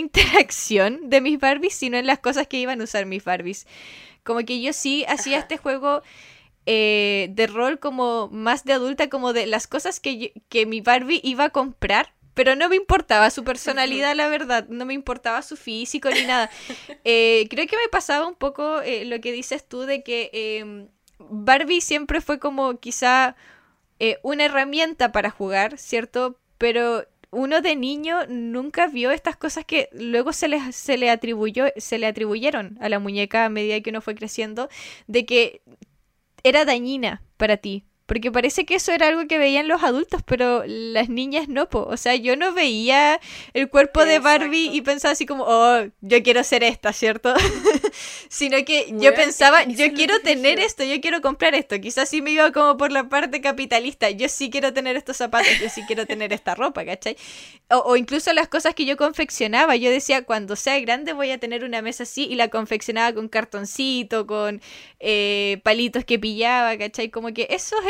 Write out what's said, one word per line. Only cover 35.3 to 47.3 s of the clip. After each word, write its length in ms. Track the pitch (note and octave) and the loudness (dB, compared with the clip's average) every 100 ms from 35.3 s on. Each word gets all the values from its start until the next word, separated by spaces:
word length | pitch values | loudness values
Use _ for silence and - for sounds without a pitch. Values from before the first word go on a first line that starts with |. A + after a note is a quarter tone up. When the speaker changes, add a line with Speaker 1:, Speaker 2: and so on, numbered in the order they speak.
| A#3+ A3+ - _ - - _ _ _ _ _ | 4 4 -2 _ -20 -20 _ _ _ _ _
Speaker 1:
era 220 | C4 C#4+ D4 | 4 6 4
dañina 560 | B3 B3 C4+ A3 G3+ - - | 0 -2 -4 -4 -6 -12 0
para 200 | G#3+ G3+ | 0 2
ti. 260 | G3+ G3 - _ - | -2 -10 -12 _ -6
Porque 240 | A3 A#3 | -4 -2
parece 360 | A#3+ A#3+ - D#4 | 0 0 0 0
que 80 | F4+ | 0
eso 160 | - | 0
era 160 | E4+ D#4 | 2 4
algo 200 | D#4+ D#4 | 2 0
que 120 | D#4+ | 2
veían 280 | C#4 C#4 D#4 | 2 2 2
los 140 | D#4+ | 0
adultos, 400 | D4 B3+ E4+ F4 - | 2 0 -2 -4 -2
pero 340 | B3+ B3 A#3+ - | 0 2 0 -2
las 420 | A3 A3+ A3 A#3+ | -8 -4 -2 -2
niñas 380 | A#3+ C4+ D4 C#4+ | -2 -2 -4 -2
no, 180 | C4 D#4 | -2 -2
po. 180 | A3 - | -2 -4
O 80 | - | -2
sea, 160 | A#3+ | 0
yo 220 | B3+ A#3+ C#4 | 0 0 0
no 180 | F#4 | 0
veía 640 | F4+ D4 A3 A#3 C#4 D4 D#4+ - - - C4 | 0 0 0 4 6 6 2 -2 -18 -8 -4
el 120 | C4+ | 2
cuerpo 380 | C#4 C#4 D#4 D#4+ | 4 4 4 6
de 140 | D#4 | 6
Barbie 460 | C#4 D4 D4 D#4+ D#4+ | 6 4 2 0 0
Speaker 2:
Exacto. 120 | D4 | -2
Speaker 1:
y 40 | |
pensaba 300 | C4+ C#4+ D4 | -2 0 0
así 120 | C#4+ D4 | 0 -2
como, 180 | C4+ B3 | -4 2
"Oh, 400 | A3+ A#3 A#3+ G#3 - | 6 6 4 0 -8
yo 200 | G3 A#3 | 2 4
quiero 220 | A#3 A#3+ | 6 4
ser 200 | B3 A#3+ | 4 2
esta", 300 | A#3 - G#3+ | 2 2 -2
¿cierto? 400 | - A3 A3 B3 | 0 0 0 2